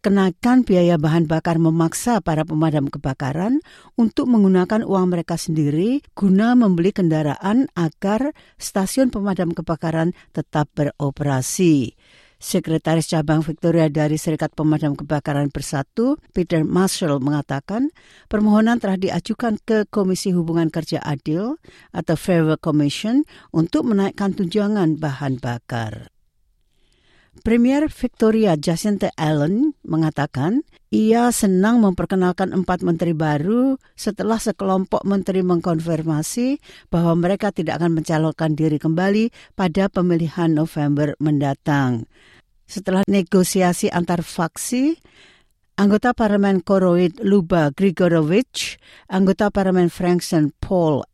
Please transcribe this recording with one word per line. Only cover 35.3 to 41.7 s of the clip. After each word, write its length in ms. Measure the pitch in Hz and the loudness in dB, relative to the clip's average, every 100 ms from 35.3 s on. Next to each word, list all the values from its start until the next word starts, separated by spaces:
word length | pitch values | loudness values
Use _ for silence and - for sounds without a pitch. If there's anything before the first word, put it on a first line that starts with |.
| 190 | -2
mengkonfirmasi 1120 | 180 175 170 165 165 160 160 151 156 - 247 285 - - _ | 2 0 0 -4 -2 -4 -2 -4 -4 -4 -4 -4 -8 -20 _
bahwa 240 | 175 170 | 0 2
mereka 400 | 165 175 196 208 | 2 0 0 -2
tidak 240 | 196 160 143 | -4 -4 -2
akan 240 | 170 160 | 0 0
mencalonkan 560 | 151 160 160 - 160 151 | -2 0 0 -2 -2 0
diri 240 | 156 151 | 0 0
kembali 480 | 156 160 190 208 226 - - | -2 0 0 0 -2 -4 -20
pada 400 | - 185 160 196 | -4 -2 0 -2
pemilihan 560 | - 180 170 165 - 165 | 0 0 0 -2 -2 0
November 640 | 156 160 - 147 143 147 - | 2 0 -2 -2 0 -2 -2
mendatang. 880 | 151 147 143 139 - | 0 0 0 -4 -2